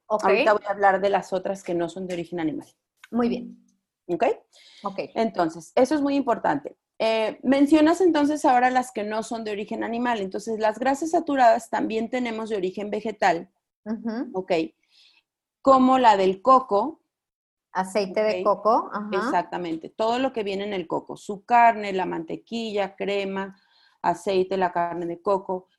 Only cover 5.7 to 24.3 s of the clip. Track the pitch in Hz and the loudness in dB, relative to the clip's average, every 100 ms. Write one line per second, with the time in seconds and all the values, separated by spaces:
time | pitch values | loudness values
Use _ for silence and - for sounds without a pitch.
5.7 | - 254 302 277 277 247 214 180 143 - | 0 2 2 0 0 0 0 0 -2 -6
6.7 | - _ - 220 220 214 - 247 277 285 | -16 _ -4 -2 0 -2 -4 0 2 4
7.7 | 311 302 339 370 302 294 302 294 247 254 | 6 6 6 4 4 2 2 4 4 4
8.7 | 254 247 220 208 214 220 226 214 202 214 | 2 -2 -6 -6 -6 -6 -8 -6 -6 -6
9.7 | 220 214 233 247 226 190 214 226 214 220 | -6 -4 -2 -2 -2 -4 -6 -6 -2 -2
10.7 | 226 254 277 320 339 320 277 240 233 - | 0 -2 0 0 -2 0 4 6 4 0
11.7 | 220 208 220 226 254 240 220 220 208 185 | -4 -2 -2 -2 -4 -4 -6 -4 -4 -4
12.7 | 196 208 208 220 202 196 165 190 _ _ | -4 -6 -6 -6 0 0 0 -4 _ _
13.7 | _ 208 220 226 226 294 - 185 170 160 | _ -10 -8 -8 -8 -8 -8 -2 -2 -2
14.7 | - _ _ _ _ _ _ _ _ 277 | -10 _ _ _ _ _ _ _ _ 4
15.7 | 262 254 262 240 202 190 190 262 262 254 | 6 6 6 6 6 4 2 4 4 4
16.7 | 202 262 - _ _ _ _ _ _ _ | 0 0 -6 _ _ _ _ _ _ _
17.7 | 185 190 214 190 202 214 185 208 196 214 | -6 -2 -2 -2 -2 -2 0 0 2 2
18.7 | 269 - 208 208 196 233 180 - 175 170 | 2 0 -8 -6 -4 -2 -2 -2 -6 -6
19.7 | 160 - - 220 240 262 247 202 196 202 | -8 -10 -4 -2 0 -2 -4 -6 -6 -6
20.7 | 196 165 151 - 147 - 196 - 240 233 | -6 -6 -8 -8 -14 -12 -12 0 4 4
21.7 | 214 202 190 175 170 160 160 - 233 220 | 4 -4 -4 -4 -6 -8 -12 -10 -10 -6
22.7 | 202 190 190 196 202 196 190 196 - _ | -4 -6 -6 -6 -4 -4 -6 -8 -14 _
23.7 | _ _ _ 175 - 208 | _ _ _ -4 -2 -2